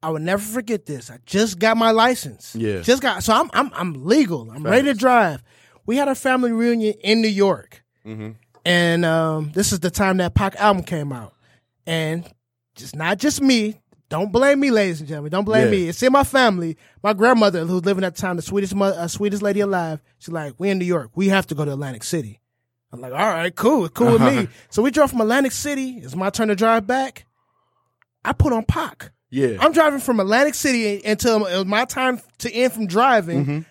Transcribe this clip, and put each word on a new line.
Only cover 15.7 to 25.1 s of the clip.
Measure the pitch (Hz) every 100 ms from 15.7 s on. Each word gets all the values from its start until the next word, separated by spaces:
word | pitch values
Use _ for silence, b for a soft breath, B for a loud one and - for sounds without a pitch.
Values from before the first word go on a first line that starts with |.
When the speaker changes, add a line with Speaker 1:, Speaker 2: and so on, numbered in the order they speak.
Speaker 1:
me. | 202 170
It's | 170
in | 254
my | 269 277
family. | 269 247 185 165 160 b b
My | 202
grandmother, | 208 226 247 208 175 165
who | 185
was | 175
living | 190
at | 190 175
the |
time, | 185 170
the |
sweetest | 160 196 196 196
mo-, | 196
uh, | 175 170
sweetest | - 208 202
lady | 202 202
alive, | 202 190 165 156 _ _
she's | -
like, | 170 151 -
"We | 190
in | 190
New | 180
York. | 175 120 -
We | 196
have | 196 185
to | 147
go |
to | 147
Atlantic | 139 143 120
City." | - 170 117 101 _ _ _ _ _
I'm | 127
like, | 127
"All | 131
right, | 214 165 175 175
cool. | 220 294 170
It's |
cool | - 233
with | 233
me." | 247 269 196 b
Speaker 2:
<laughs> | b
Speaker 1:
So | -
we | 247
drove | 285 277